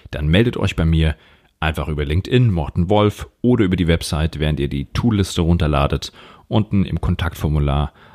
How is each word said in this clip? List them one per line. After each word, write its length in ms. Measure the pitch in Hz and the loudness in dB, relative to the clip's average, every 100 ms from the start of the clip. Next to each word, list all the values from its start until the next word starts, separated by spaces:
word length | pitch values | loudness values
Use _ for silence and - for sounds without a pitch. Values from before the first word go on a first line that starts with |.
| - | -12
dann 160 | - 76 | -4 2
meldet 280 | 85 113 - | 4 2 0
euch 220 | 92 - | -2 0
bei 80 | 82 | 2
mir 320 | 80 78 78 _ _ _ _ | 2 2 -2 _ _ _ _
einfach 300 | 78 76 76 | -4 -4 -4
über 160 | 73 73 | -4 -2
LinkedIn, 440 | 90 - 123 123 | -2 0 2 2
Morten 400 | 90 71 - 85 | 0 -2 -2 0
Wolf, 380 | 104 104 - - _ | 2 2 0 -10 _
oder 240 | 120 123 98 | 2 2 2
über 100 | 92 | 2
die 120 | 85 | 2
Website, 520 | 82 - 78 80 71 | 0 0 -2 -2 -2
während 220 | 76 73 | -2 -2
ihr 80 | 71 | -2
die 160 | 69 71 | -4 -6
Toolliste 560 | - 120 104 95 - | -2 0 0 0 0
runterladet. 720 | 82 85 80 71 71 69 - - - - - | 2 2 2 0 0 -2 -6 -16 -20 -20 -4
Unten 380 | 110 101 101 82 | -2 0 0 -2
im 160 | 80 | -2
Kontaktformular 880 | - 90 87 - 78 76 71 71 73 - - | -2 -2 -4 -4 -2 0 0 0 -4 -8 -20